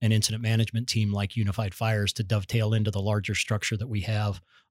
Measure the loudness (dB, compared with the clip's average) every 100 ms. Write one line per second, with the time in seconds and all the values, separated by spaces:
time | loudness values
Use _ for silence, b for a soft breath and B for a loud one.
0 | 2 4 2 -2 0 2 2 -2 -2 0
1 | 0 0 -2 0 0 0 -2 -2 0 2
2 | 0 -2 0 0 0 0 2 2 0 0
3 | 0 0 0 -2 -2 -2 -2 -4 -4 -4
4 | -2 0 -2 -4 -10 b b